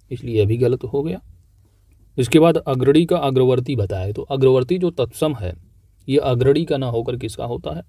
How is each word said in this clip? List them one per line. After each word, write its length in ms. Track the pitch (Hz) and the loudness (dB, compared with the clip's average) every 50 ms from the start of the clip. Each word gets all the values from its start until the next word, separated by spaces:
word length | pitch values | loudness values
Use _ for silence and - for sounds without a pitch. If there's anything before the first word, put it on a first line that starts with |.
| _ - | _ -14
इसलिए 260 | - - - 120 113 107 | -14 -12 -8 -2 0 2
ये 80 | 101 | 2
भी 120 | 101 113 120 | 2 2 2
गलत 260 | 123 120 127 123 - | 2 0 0 -2 -4
हो 180 | 117 - 143 143 | -4 -4 -4 -4
गया। 180 | 165 180 - - - - _ _ _ _ _ _ _ _ _ _ _ _ _ _ _ _ - | -4 -6 -8 -12 -16 -20 _ _ _ _ _ _ _ _ _ _ _ _ _ _ _ _ -4
इसके 220 | 123 - - 156 | 0 4 6 6
बाद 180 | 156 226 214 165 | 6 6 4 2
अग्रणी 460 | - 143 135 127 123 135 143 156 175 | 0 -2 -2 0 0 2 2 2 2
का 120 | 170 185 170 | 2 0 0
अग्रवर्ती 560 | 143 135 131 127 127 127 127 123 123 147 139 | 0 0 0 2 2 2 2 0 0 -2 -4
बताया, 360 | 110 101 92 101 92 92 101 | -4 -4 -4 -4 -6 -6 -6
तो 100 | 107 - - | -6 -8 -8
अग्रवर्ती 540 | - 139 135 131 131 131 127 127 - 180 185 | -6 -2 2 4 4 4 4 2 0 -2 -2
जो 140 | 180 170 | -2 -2
तत्सम 440 | 170 - 120 117 - - 156 156 139 | -2 -2 -4 -4 -2 -2 -2 -2 -2
है 180 | 107 101 87 87 - - _ _ _ _ _ _ _ _ - | -2 -6 -10 -10 -12 -16 _ _ _ _ _ _ _ _ 0
ये 100 | 135 143 | 0 2
अग्रणी 440 | 139 135 123 120 127 135 143 151 170 | 2 2 2 2 4 4 4 2 2
का 120 | - 151 135 | -2 -2 -2
ना 100 | 131 123 | -2 -2
होकर 280 | 117 117 117 127 123 123 | -4 -4 -4 -4 -6 -6
किसका 280 | 120 110 - - 120 | -6 -8 -8 -8 -8
होता 260 | 120 120 - - 147 | -8 -8 -8 -8 -10
है? 120 | 156 170 - | -10 -12 -12